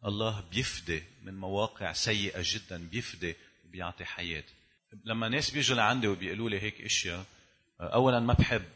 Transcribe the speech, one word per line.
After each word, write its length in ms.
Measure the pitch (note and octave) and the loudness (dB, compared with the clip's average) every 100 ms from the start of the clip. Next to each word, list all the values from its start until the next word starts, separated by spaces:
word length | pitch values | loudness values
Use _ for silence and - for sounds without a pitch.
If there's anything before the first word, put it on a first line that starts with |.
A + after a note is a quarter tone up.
| G2+ | -2
الله 380 | G2+ A2 G2+ F2+ | 0 0 -2 -4
بيفدي 520 | G2+ B2 - F2 D#2+ E2 - | -2 -2 -4 -2 -4 -4 -14
من 120 | G2 | -14
مواقع 580 | F#2+ F#2+ G2 A2 - F#2 | -8 -2 0 0 -2 -4
سيئة 480 | F2 A#2 G#2+ G2 F#2 | -2 0 2 0 -2
جدا، 460 | F2 A2 - F2 E2+ | -2 -4 -6 -10 -6
بيفدي 460 | G#2 - F2 F2 - - _ | -6 -6 -6 -6 -6 -12 _
وبيعطي 400 | F2 F2+ F2 - | -18 -8 -8 -8
حياة. 400 | F2 - F2 D#2+ - - _ _ _ G#2+ | -10 -6 -6 -6 -8 -18 _ _ _ -14
لما 240 | G#2+ A2+ A2+ | -4 -2 0
ناس 220 | C3+ - | 0 0
بيجوا 260 | C#3 B2+ B2 | 2 2 6
لعندي 320 | G#2+ B2+ A2 | 6 6 2
وبيقولوا 420 | F#2+ F2+ G2 A#2 | 2 -2 -2 -2
لي 100 | G2+ | -2
هيك 200 | G#2 - | -2 -6
اشياء، 440 | G#2+ - - F2 F#2+ - - _ _ - | -2 -2 0 -4 -8 -18 -20 _ _ -10
اولا 400 | E2+ A#2+ C3 A#2+ | 0 4 4 4
ما 120 | A#2 | 6
بحب 300 | A#2+ - A2+ F2+ | 6 6 2 -2